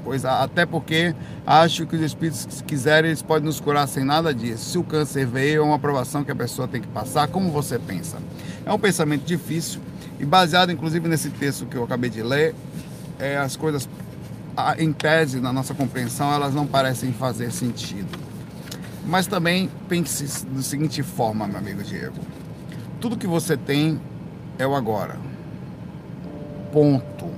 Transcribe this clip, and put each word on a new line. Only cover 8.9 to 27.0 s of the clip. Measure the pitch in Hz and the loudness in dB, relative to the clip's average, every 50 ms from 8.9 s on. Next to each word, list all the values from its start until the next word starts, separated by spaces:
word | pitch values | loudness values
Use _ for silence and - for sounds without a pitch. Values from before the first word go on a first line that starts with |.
| 175 - 165 147 147 143 131 | 4 4 2 2 2 0 0
difícil | 151 175 160 - - 151 170 156 - - - - - - - - - - - | -2 -2 -2 -2 -2 -4 -4 -2 -4 -6 -8 -10 -12 -12 -14 -14 -14 -8 -6
e | - | 0
baseado, | 147 165 185 185 165 151 180 185 175 | 4 6 6 6 8 6 6 6 4
inclusive, | 180 143 139 165 156 175 165 170 | 2 -2 -2 0 0 0 2 2
nesse | 165 143 131 147 | 2 2 0 -2
texto | - - 143 143 131 - - | -4 -2 -2 -2 -2 -2 -6
que | 120 - | -6 -4
eu | 131 117 | -4 -2
acabei | 117 127 120 123 123 | -2 0 0 0 -2
de | 110 113 110 | -2 -2 -2
ler, | 117 135 143 156 160 160 - - - - - - - - - - - - - | 0 4 4 4 4 2 -2 -12 -12 -12 -12 -12 -12 -12 -12 -12 -12 -10 -6
é, | - 139 139 143 | -4 -2 0 0
as | 139 135 131 | 0 -2 -2
coisas, | - - 156 151 135 127 - - - - - - - - - - - - - - - | -2 -2 0 0 0 -4 -4 -10 -12 -12 -12 -12 -12 -12 -12 -12 -12 -12 -8 -4 0
a-, | 127 131 151 - | 0 0 2 2
em | 160 156 | 2 2
tese, | 147 - - 156 156 165 160 143 131 131 | 2 2 4 4 6 6 6 4 2 -2
na | 120 127 123 | 0 0 0
nossa | 135 131 - 135 | 0 -2 -2 -2
compreensão, | 131 139 120 - 131 123 117 117 - 143 143 143 | -2 -2 -2 -2 -2 -4 -2 -2 0 2 2 2
elas | 147 143 143 135 | 2 2 2 2
não | 151 147 | 0 0
parecem | 139 143 139 135 131 131 127 - 127 123 | 2 4 4 4 4 2 0 -2 -4 -2
fazer | 107 131 131 117 110 120 120 | 0 -2 -2 -2 -2 -4 -4
sentido. | - - 131 123 113 - - - - 98 98 - - - - - - - - - - - - - - - - - - - - | -4 -2 -2 -4 -4 -4 -8 -8 -8 -8 -8 -8 -8 -10 -12 -12 -12 -12 -12 -12 -14 -14 -14 -12 -12 -12 -12 -12 -12 -8 -4
Mas | - 180 185 185 - | 0 2 2 2 2
também | 208 185 165 170 175 185 190 - - - - - | 0 2 2 4 4 2 2 0 -4 -8 -4 -2
pense | 180 170 170 - - - 143 139 - - - | 0 0 0 0 -2 -4 -4 -4 -6 -6 -6
da | - 131 135 | -6 -4 -4
seguinte | 131 - - 139 156 151 - - 135 | -4 -4 -2 0 0 0 0 -2 -6
forma, | - - - 123 113 107 107 107 101 | -4 -2 0 0 0 0 0 -2 -2
meu | 101 98 | -4 -4
amigo | 98 101 98 98 101 | -6 -6 -6 -8 -8
Diego. | - 95 87 - - - - - - - - - - - - - - - - - - - - | -8 -8 -8 -8 -8 -8 -10 -10 -12 -12 -14 -14 -14 -14 -14 -12 -12 -12 -12 -10 -10 -10 -6
Tudo | - 240 214 233 | -4 -4 -4 -2
que | - 180 | -2 0
você | 170 170 165 - 160 | 0 0 2 2 0
tem | 131 120 - 139 143 151 160 156 - - - - - - - - - - - - - | 0 0 0 2 4 4 2 2 -2 -4 -10 -12 -12 -12 -12 -14 -14 -14 -14 -4 -2
é | 127 | 0
o | 135 139 | 2 2
agora. | 139 123 107 110 104 90 - - - - - - - - - - - - - - - - - - - - - - - - - - - - - - - - - | 0 0 0 -2 -2 -2 -4 -6 -8 -10 -10 -10 -12 -12 -12 -12 -12 -12 -12 -12 -12 -12 -12 -12 -14 -14 -14 -14 -12 -12 -12 -12 -12 -12 -12 -10 -10 -10 -2
Ponto. | - 151 151 147 143 135 | 4 4 6 6 6 4